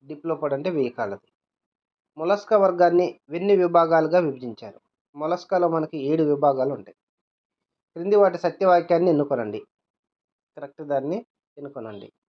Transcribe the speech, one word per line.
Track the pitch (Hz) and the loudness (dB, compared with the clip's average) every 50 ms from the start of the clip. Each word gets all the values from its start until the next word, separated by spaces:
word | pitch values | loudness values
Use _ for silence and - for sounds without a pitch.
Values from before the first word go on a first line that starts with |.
| _ | _
డిప్లోపడ | 135 151 147 _ 165 160 156 156 147 139 | -16 -18 -12 _ -6 -6 -4 -2 -4 -4
అంటే | 135 151 185 | -2 -4 -4
వెయ్యి | 180 156 131 120 | -2 -2 -2 -2
కాళ్ళది. | 120 - 117 101 98 98 _ _ _ _ _ _ _ _ _ _ _ _ _ _ _ _ _ _ _ 151 | -2 -6 -8 -8 -8 -12 _ _ _ _ _ _ _ _ _ _ _ _ _ _ _ _ _ _ _ -8
మొలస్కా | 156 170 196 202 202 - 220 208 | -2 -2 -2 -2 0 0 2 4
వర్గాన్ని | 196 190 175 175 180 175 170 175 180 170 - _ _ _ 143 | 4 4 4 4 4 4 6 4 2 2 -2 _ _ _ -10
ఎన్ని | 170 180 202 202 | -6 0 2 4
విభాగాలుగా | 190 180 175 170 170 165 160 165 165 160 156 160 180 | 4 4 4 4 4 4 4 4 2 2 2 2 0
విభజించారు? | 175 156 135 127 127 123 113 - - 107 - - _ _ _ _ _ _ _ | 0 0 -4 -6 -10 -14 -14 -14 -16 -20 -20 -20 _ _ _ _ _ _ _
మొలస్కాలో | 143 151 156 170 175 175 _ 196 180 175 170 | -10 -6 -6 -6 -6 -6 _ -2 0 0 0
మనకి | 165 160 156 151 - 156 | 0 -2 -4 -4 -8 -8
ఏడు | 135 135 156 160 160 | -4 -2 0 0 2
విభాగాలు | 147 147 143 143 143 139 131 127 139 143 | 0 0 2 2 0 2 2 -2 -4 -4
ఉంటాయి. | 110 98 98 92 _ _ _ _ _ _ _ _ _ _ _ _ _ _ _ _ _ _ _ _ | -8 -12 -20 -20 _ _ _ _ _ _ _ _ _ _ _ _ _ _ _ _ _ _ _ _
క్రింది | 165 170 190 202 | -10 -2 2 4
వాటి | 208 202 190 175 175 | 4 4 4 2 0
సత్యవాక్యాన్ని | - 175 165 - 196 185 180 175 165 170 175 165 175 185 | -4 -4 -4 0 2 4 4 4 4 2 0 2 4 2
ఎన్నుకొనండి. | 165 143 143 143 139 123 117 107 104 110 - _ _ _ _ _ _ _ _ _ _ _ _ _ _ _ _ _ _ - | 2 2 0 -2 -2 -4 -4 -6 -8 -10 -12 _ _ _ _ _ _ _ _ _ _ _ _ _ _ _ _ _ _ -18
కరెక్ట్ | 143 139 _ _ | -18 -18 _ _
దాన్ని | 156 143 143 135 135 143 170 220 240 _ _ _ _ _ _ - | -8 -4 -4 -4 -2 -4 -6 -6 -8 _ _ _ _ _ _ -18
ఎన్నుకొనండి. | 143 143 143 139 113 110 107 101 104 - _ _ _ | -18 -16 -14 -14 -14 -14 -14 -16 -18 -20 _ _ _